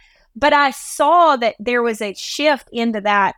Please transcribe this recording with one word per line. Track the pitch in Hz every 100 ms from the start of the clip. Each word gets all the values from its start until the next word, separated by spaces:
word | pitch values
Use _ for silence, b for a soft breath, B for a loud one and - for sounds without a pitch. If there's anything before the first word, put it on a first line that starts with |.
| b b b
But | 220 294
I | 294 285
saw | - - - 294 349 330 269
that | 233 -
there | 208 247
was | 233 220
a | 208
shift | 185 - - 294 269 -
into | 233 233 214
that | 208 202 196